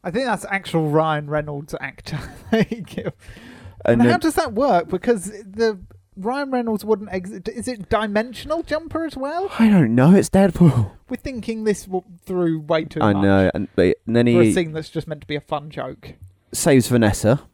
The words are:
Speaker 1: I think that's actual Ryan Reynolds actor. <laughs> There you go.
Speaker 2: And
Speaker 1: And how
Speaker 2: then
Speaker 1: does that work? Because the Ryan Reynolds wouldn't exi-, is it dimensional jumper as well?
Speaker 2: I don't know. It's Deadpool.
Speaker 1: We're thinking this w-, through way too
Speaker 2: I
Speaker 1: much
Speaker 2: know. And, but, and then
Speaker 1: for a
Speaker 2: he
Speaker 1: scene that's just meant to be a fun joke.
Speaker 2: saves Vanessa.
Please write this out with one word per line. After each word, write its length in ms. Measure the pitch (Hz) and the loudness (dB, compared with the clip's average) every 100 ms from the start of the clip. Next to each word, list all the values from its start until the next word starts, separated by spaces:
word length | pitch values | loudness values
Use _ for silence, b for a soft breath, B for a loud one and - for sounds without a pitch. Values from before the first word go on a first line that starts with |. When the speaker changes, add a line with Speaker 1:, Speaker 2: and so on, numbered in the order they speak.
Speaker 1:
I 80 | 180 | -4
think 140 | 180 262 | -4 -2
that's 200 | 202 - | -4 -4
actual 400 | 196 - 165 156 | -8 -4 -2 2
Ryan 400 | 151 160 151 147 | 2 2 -2 -2
Reynolds 460 | 151 147 143 - 160 | -6 -4 -10 -10 -12
actor. 400 | 139 - - 147 - - | -12 -14 -12 -10 -12 -18
<laughs> 160 | - | -2
There 140 | 220 - | 0 0
you 120 | 226 | -4
go. 220 | 170 - 175 - B B B B B B - | -10 -10 -10 -12 B B B B B B 0
Speaker 2:
And 80 | |
Speaker 1:
And 80 | 120 | 4
how 40 | 120 | 4
Speaker 2:
then 100 | 349 | 4
Speaker 1:
does 140 | 320 - | 0 0
that 180 | 302 | -2
work? 340 | 208 277 180 160 | 0 2 2 0
Because 360 | 185 233 233 180 208 202 | -4 -2 -2 -4 -14 -16
the 340 | 202 226 196 185 - _ - | -2 -2 -2 -14 -20 _ -10
Ryan 360 | 196 269 277 | -8 -6 -4
Reynolds 320 | 254 233 214 208 | -4 -2 -4 -2
wouldn't 240 | 214 208 | -4 -2
exi-, 360 | 185 185 214 190 | -10 -10 -12 -12
is 180 | 240 220 | -10 -10
it 220 | 240 175 | -10 -2
dimensional 720 | 220 214 202 240 226 - 320 | -2 0 -2 -4 -10 -6 -6
jumper 420 | 330 302 330 320 330 | -4 -6 -6 -8 -8
as 100 | 262 | -8
well? 320 | 277 330 381 - | -8 -6 -8 2
Speaker 2:
I 100 | 220 | 4
don't 240 | 196 123 120 | 6 4 6
know. 200 | 139 208 | 6 6
It's 140 | - | 6
Deadpool. 640 | 196 196 - 175 120 101 - _ | 2 2 6 4 4 -2 -6 _
Speaker 1:
We're 80 | 254 | -10
thinking 460 | 302 254 202 226 | -8 -10 -8 -4
this 200 | 214 196 - | -2 -4 -6
w-, 180 | 185 - 175 - | -8 -10 -20 -8
through 360 | 185 175 160 | -2 -2 -2
way 240 | 151 160 160 | -2 -4 -4
too 160 | 160 | 0
Speaker 2:
I 120 | 107 | 0
Speaker 1:
much 100 | 101 | 2
Speaker 2:
know. 280 | 98 98 95 | 4 4 4
And, 140 | - 101 - | 0 -4 2
but, 220 | 90 - - | 2 2 0
and 80 | 117 | 2
then 100 | 120 | 4
Speaker 1:
for 160 | 117 | 4
a 40 | 113 | 4
Speaker 2:
he 80 | |
Speaker 1:
scene 180 | 185 165 | 2 -2
that's 180 | 156 156 | -8 -8
just 180 | 165 151 | -10 -8
meant 140 | 151 | -12
to 60 | - | -8
be 80 | 147 | -10
a 60 | |
fun 280 | _ 147 151 | _ -10 -8
joke. 440 | 147 131 - - - - _ _ | -12 -12 -12 -20 -20 -20 _ _
Speaker 2:
saves 340 | - 170 135 113 | -2 4 4 6
Vanessa. 540 | 123 110 98 107 139 - | 2 2 2 2 0 -2